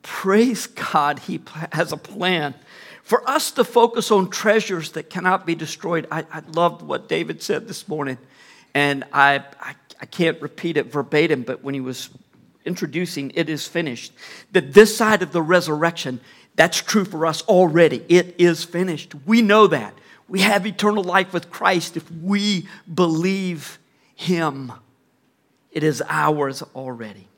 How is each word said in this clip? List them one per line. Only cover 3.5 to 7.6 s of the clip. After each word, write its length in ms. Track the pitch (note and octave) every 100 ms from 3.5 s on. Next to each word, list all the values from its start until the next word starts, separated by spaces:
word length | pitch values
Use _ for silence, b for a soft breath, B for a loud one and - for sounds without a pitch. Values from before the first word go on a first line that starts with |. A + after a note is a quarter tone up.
to 140 | -
focus 480 | A#3+ A#3+ A#3 A#3 -
on 180 | G#3 F#3
treasures 640 | - G#3+ G#3+ G#3 F3+ D3+
that 180 | D#3+ -
cannot 340 | F#3 F#3 F#3
be 120 | F3 E3
destroyed. 500 | D#3 - E3 E3+ -
I, 140 | D#3 D#3+
I 80 | D#3+ D3+
loved 280 | D#3+ E3+ D#3+
what 260 | D#3 C3+ -
David 340 | E3 D#3+ D#3+
said 240 | - E3